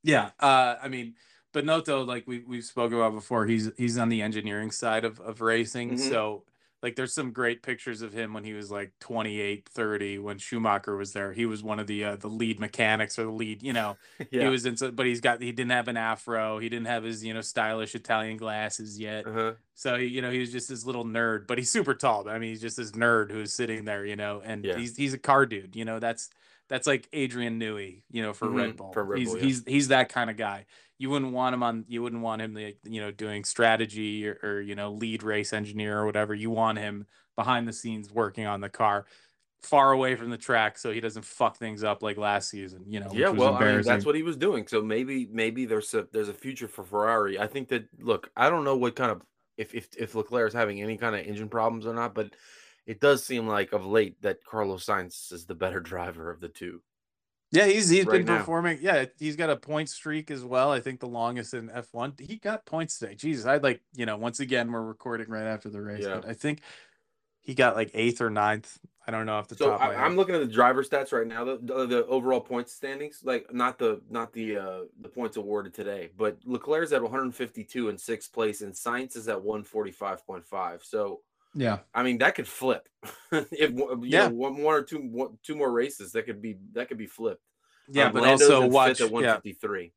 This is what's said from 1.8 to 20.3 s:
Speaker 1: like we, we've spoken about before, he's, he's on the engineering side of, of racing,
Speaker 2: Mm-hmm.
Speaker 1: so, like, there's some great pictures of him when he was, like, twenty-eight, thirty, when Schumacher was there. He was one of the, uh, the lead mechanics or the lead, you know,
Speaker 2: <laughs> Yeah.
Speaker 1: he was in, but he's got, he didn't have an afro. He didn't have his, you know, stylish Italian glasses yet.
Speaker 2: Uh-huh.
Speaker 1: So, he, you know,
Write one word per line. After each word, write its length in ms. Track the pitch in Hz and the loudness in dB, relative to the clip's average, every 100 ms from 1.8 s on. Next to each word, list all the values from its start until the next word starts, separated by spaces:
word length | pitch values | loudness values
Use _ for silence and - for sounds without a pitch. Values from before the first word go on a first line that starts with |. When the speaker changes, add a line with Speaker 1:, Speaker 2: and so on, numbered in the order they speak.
| 160 139 123 | 2 -2 -2
Speaker 1:
like 220 | 123 120 | -6 -8
we, 120 | 123 | -10
we've 240 | 120 120 | -8 -10
spoken 340 | 117 - 120 117 | -8 -2 0 2
about 160 | 113 | 2
before, 320 | 107 - 120 107 | 0 -2 0 2
he's, 260 | 113 110 - | 2 0 -2
he's 200 | 120 117 | -2 2
on 120 | 117 | 2
the 120 | 113 | 2
engineering 500 | 107 107 107 104 107 | 0 -4 -4 -4 -6
side 340 | - 117 110 113 | -4 0 0 0
of, 140 | 110 | -6
of 220 | 98 110 | -12 -2
racing, 500 | 113 113 110 123 120 | 2 2 0 -4 -4
Speaker 2:
Mm-hmm. 180 | 127 135 | -4 0
Speaker 1:
so, 340 | 120 107 101 _ _ _ _ | 0 0 -6 _ _ _ _
like, 120 | 123 120 | -6 -4
there's 180 | 131 | -6
some 180 | - 131 | -4 -6
great 300 | 117 120 117 | 0 -2 -2
pictures 400 | - 123 - 110 | -6 -8 -6 -10
of 100 | 113 | -10
him 220 | 107 110 | -8 -8
when 100 | 107 | -8
he 100 | 107 | -10
was, 180 | 104 101 | -12 -8
like, 220 | 101 98 _ | -8 -10 _
twenty-eight, 680 | - 113 107 104 101 101 - | -8 -4 -4 -4 -4 -6 -10
thirty, 480 | - 107 104 101 101 | -6 -2 -2 -4 -6
when 220 | 101 98 | -8 -10
Schumacher 560 | - 117 113 101 104 101 | -6 -2 2 0 0 -6
was 160 | 98 | -6
there. 180 | 101 98 | -6 -6
He 140 | 98 117 | -2 -4
was 160 | 107 | -4
one 180 | 107 107 | -6 -6
of 60 | 104 | -4
the, 180 | 104 | -4
uh, 120 | 104 101 | -4 -6
the 120 | 107 | -8
lead 320 | 110 113 104 | -4 -2 -2
mechanics 600 | 107 - 110 110 107 - | -6 0 2 2 0 -2
or 40 | 110 | -4
the 40 | |
lead, 300 | 110 110 104 | -4 -6 -6
you 100 | 127 | -4
know, 260 | 117 107 98 - - | -2 -2 -8 -18 -16
Speaker 2:
<laughs> 120 | - | -4
Yeah. 140 | 127 135 | 2 2
Speaker 1:
he 20 | |
was 160 | 131 123 | 2 0
in, 100 | 117 131 117 | -2 -4 0
but 100 | 127 | 0
he's 160 | 120 | 2
got, 220 | 123 120 | 2 2
he 80 | 123 | -2
didn't 220 | 120 123 | -4 0
have 140 | 123 120 | 2 2
an 80 | 117 | -2
afro. 600 | 113 110 - 113 110 107 | -2 -2 -2 -2 -2 -2
He 120 | 113 | -4
didn't 180 | 120 113 | -6 -2
have 160 | 117 | -2
his, 200 | 113 110 | -4 -8
you 120 | 110 110 | -6 -6
know, 60 | |
stylish 520 | 110 - 110 110 110 | -4 -2 -2 -2 -4
Italian 440 | 117 - 110 110 110 | -8 0 0 0 -6
glasses 600 | 110 107 107 - 107 104 | -6 -4 -4 -6 -10 -10
yet. 280 | 107 107 110 | -8 -8 -6
Speaker 2:
Uh-huh. 260 | 110 113 113 _ - | -2 -2 -4 _ -8
Speaker 1:
So, 200 | 131 123 | -4 -2
he, 100 | 123 | -2
you 160 | 127 | -2
know, 80 | 127 | -2